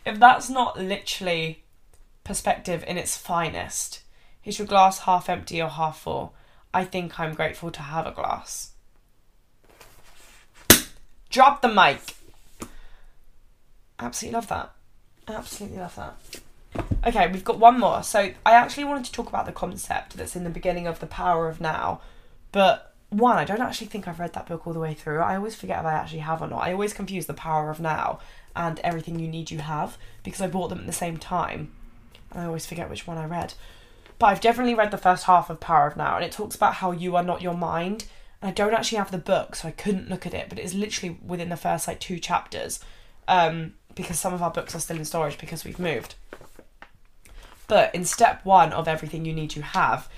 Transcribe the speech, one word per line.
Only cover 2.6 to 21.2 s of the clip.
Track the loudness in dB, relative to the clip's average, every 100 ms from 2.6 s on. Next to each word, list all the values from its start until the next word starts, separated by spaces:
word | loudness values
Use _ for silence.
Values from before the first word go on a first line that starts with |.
| -2 -6 -4
in | -6
its | -4 -6
finest, | -2 -2 -2 -4 -8 -6 -8 -10 -20 -20 -20 -18
"Is | -10 -8
your | 2
glass | 6 6 6
half | 2 2 2
empty | -6 -4 -4
or | -4
half | -2 -4 -4
full? | -6 -6 -6 -12 -20 -20 -4
I | -2
think | 0 -4 -6 -6
I'm | -6
grateful | -2 -4 -4 -10
to | -10
have | -6 -4 -4
a |
glass." | -4 -4 -4 -6 -12 -12 -18 -20 _ _ _ _ _ _ _ _ -20 -20 -20 -20 -20 -20 -20 -20 -10 4 4 4 -16 -20 -20 -4
Drop | 6 8 8
the | 2
mic! | 6 6 4 -6 -18 -20 -20 -20 -16 -14 -14 -16 -18 -20 -20 -20 -20 -20 _ -20 -20 -20 -10
Absolutely | -8 -8 -6 -6
love | -4
that. | -6 -6 -14 -20 -20 -20 _ -12
Absolutely | -12 -10 -12 -12 -10
love | -12 -12
that. | -14 -14 -18 -18 -20 -20 -12 -8 -2 0
Okay, | 2 4 2
we've | 2
got | -2 8
one | 8 8
more. | 4 2
So | 0 0 0 2
I | 8
actually | 8 8 -2
wanted | -4 -4 -6
to |
talk | -8 -6
about | -4 -6
the |
concept | -6 -8 -8 -4 -6 -6 -12
that's | -10 -8
in |
the | -8
beginning | -4 -2 -2 -2
of | -6
The | -8
Power | -4